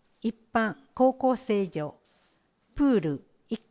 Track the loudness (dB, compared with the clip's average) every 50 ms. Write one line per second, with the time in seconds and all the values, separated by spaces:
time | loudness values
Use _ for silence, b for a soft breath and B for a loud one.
0 | _ _ _ _ -6 -6 -6 _ _ _ -2 -2 -2 -2 -4 -8 -16 _ 0 2
1 | 2 2 2 2 0 0 0 0 -2 -2 -2 -2 -2 -2 -4 -8 -8 -8 -10 _
2 | _ _ _ _ _ _ _ _ _ _ _ _ _ _ -2 0 2 4 4 2
3 | 2 -2 -4 -6 -8 _ _ _ _ -10 -10 -10 _ _